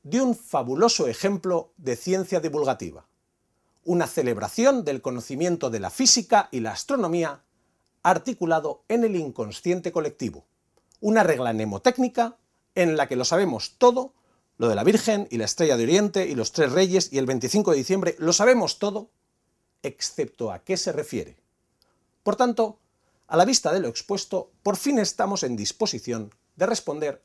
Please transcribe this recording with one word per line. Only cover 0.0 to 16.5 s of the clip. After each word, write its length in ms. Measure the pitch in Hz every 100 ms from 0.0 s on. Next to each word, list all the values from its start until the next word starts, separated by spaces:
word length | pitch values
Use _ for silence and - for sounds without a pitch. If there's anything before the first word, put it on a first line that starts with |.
de 200 | 143 226
un 120 | 262
fabuloso 720 | 226 - 143 120 135 226 - 139
ejemplo 680 | 110 196 196 185 170 - _
de 200 | 131 120
ciencia 440 | 180 190 180 180
divulgativa, 640 | 156 147 135 123 85 71 - _ _ _ _ _ _ _
una 220 | 175 175 151
celebración 800 | - 127 104 104 - 254 262 151
del 160 | 135
conocimiento 640 | 135 123 - 139 180 170 131
de 120 | 113
la 100 | 92
física 580 | - 262 - 185 214 -
y 100 | 127
la 120 | 113
astronomía 720 | 98 - 277 180 170 160 143 _ _ _ _ _ _
articulado 800 | 180 185 - 220 165 160 147 - -
en 160 | 233
el 120 | 226 180
inconsciente 760 | 147 123 107 - 170 180 170
colectivo, 520 | 170 151 - 123 - _ _ _ _ _ -
una 220 | 208 220
regla 300 | 180 131 123
mnemotécnica 840 | 110 107 98 254 254 254 - 233 - _ _ _
en 220 | - 175 156
la 100 | 139
que 80 | 127
lo 80 |
sabemos 520 | 123 165 190 113 - -
todo, 360 | 247 247 262 _ _ _ _ -
lo 80 | 117
de 60 |
la 100 | 101
Virgen 420 | 139 208 - 208 202
y 80 | 117
la 80 | 107
estrella 300 | - 160 123
de 80 |
Oriente 440 | 117 185 208 202 185
y 60 |
los 180 | 131 107